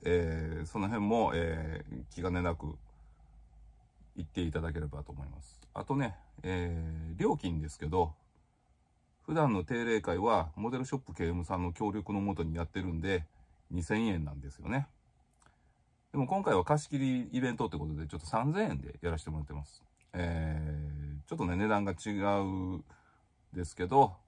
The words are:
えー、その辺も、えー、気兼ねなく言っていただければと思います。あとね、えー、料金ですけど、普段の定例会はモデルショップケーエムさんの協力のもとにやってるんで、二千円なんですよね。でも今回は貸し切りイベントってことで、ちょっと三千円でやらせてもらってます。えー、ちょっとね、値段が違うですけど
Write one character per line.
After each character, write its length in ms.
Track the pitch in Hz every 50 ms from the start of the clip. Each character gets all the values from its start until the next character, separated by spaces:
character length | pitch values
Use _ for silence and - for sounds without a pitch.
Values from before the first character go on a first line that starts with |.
| -
え 560 | 87 87 87 85 82 80 80 80 80 82 82 82
ー、 20 |
そ 140 | 82 - 110
の 80 | 98 101
辺 180 | 117 110 101
も、 280 | 101 113 117 107 78 -
え 480 | 82 85 82 80 80 80 78 80 - - -
ー、 240 | - 64 62 - -
気 60 | -
兼 120 | 85 92 90
ね 80 | 90
な 140 | 90 87 82
く 220 | - - 78 78 - - - - - - - - - - - - - - - - - - - - - - _ _ - - - -
言 100 | - 87
っ 40 | -
て 100 | - -
い 140 | 87 82 78
た 80 | 80
だ 100 | 80 82
け 80 | 76 80
れ 60 | 78
ば 180 | 76 71 71 71
と 80 | -
思 100 | 71 71 69
い 20 | 67
ま 140 | 67 -
す。 180 | - - - - - - -
あ 100 | 101 101
と 140 | - 139 139
ね、 180 | 139 110 95 - - - - - -
え 720 | 92 92 90 87 85 85 82 82 80 80 80 80 80 85
ー、 80 | 92
料 140 | 190 233 -
金 240 | 151 - 92 85 78
で 80 | 76 76
す 100 | - -
け 100 | - 76
ど、 260 | 80 92 85 80 80 _ _ _ _ _ _ _ _ _ _ _ _ _ _ _ _ _ _ _ _ _ _
普 80 | - 156
段 180 | 160 156 135
の 140 | 110 113 113
定 180 | - 127 117 117
例 160 | 117 113 110
会 180 | 85 - 85 90
は 340 | 101 98 113 98 80 78 78
モ 160 | - 104 117
デ 60 | 123 123
ル 80 | 131
シ 80 | 131 -
ョ 40 | 131
ッ 40 |
プ 120 | - - 85
ケ 120 | - 90
ー 40 | 82
エ 40 | 87
ム 100 | 90 85
さ 140 | - 98 90
ん 60 | 90
の 100 | 87 82
協 180 | - 110 104
力 220 | 98 107 98 - 101
の 80 | 98
も 140 | 98 101 95
と 80 | 78 85
に 120 | 80 80
や 80 | 85 87
っ 40 | -
て 120 | - 92
る 80 | 90 92
ん 140 | 82 82
で、 240 | 80 95 98 87 78 - _ - - _ _ _ _ -
二 140 | 85 90 85
千 240 | - 107 107 113 110
円 160 | 95 85 78
な 80 | 73
ん 80 | 71 69
で 100 | 65 67
す 100 | - -
よ 100 | - 80
ね。 180 | 113 135 143 - _ _ _ _ _ _ _ _ _ _ _ - _ _ _ _ _ _ _ _ _ _ _ _ -
で 40 | 143
も 80 | 131
今 160 | 127 175 196
回 140 | 196 190 117
は 80 | 92 90
貸 220 | - 147 151 -
し 20 | -
切 120 | - 139
り 300 | 135 131 127 127 120 - -
イ 80 | 127
ベ 100 | 127 127
ン 60 | 117 110
ト 100 | 127 107
っ 20 |
て 80 | - 78
こ 80 | 73
と 100 | 78 78
で、 120 | - 85 76
ち 60 | -
ょ 40 | 85
っ 20 |
と 40 | -
三 280 | - - 110 120 143 156
千 160 | 196 220 190
円 120 | - 69
で 160 | 65 - - -
や 100 | - 85
ら 60 | 82 80
せ 80 | -
て 40 | -
も 100 | 78 78
ら 40 | 76
っ 20 |
て 60 | 71
ま 140 | 71 71 73
す。 180 | - - - _ _ _ _ _ _
え 480 | - 87 87 87 85 82 80 80 78 78 78 76 76 73 73 73 73 73 73 71 73 73 71
ー、 60 | -
ち 40 | 82
ょ 20 |
っ 20 | 82
と 80 | 90
ね、 100 | 87 87
値 120 | 92 104 107
段 180 | 110 104 104
が 60 | 98
違 260 | 92 - - 107 104 98 95 101 101 101 95 95 95 95 92 90 92
う 80 | 85 - - - - _ _ _ _ _ _ _ _ _ - -
で 100 | 90 87
す 120 | - -
け 100 | - -
ど 300 | - 135 139 131 113 - - _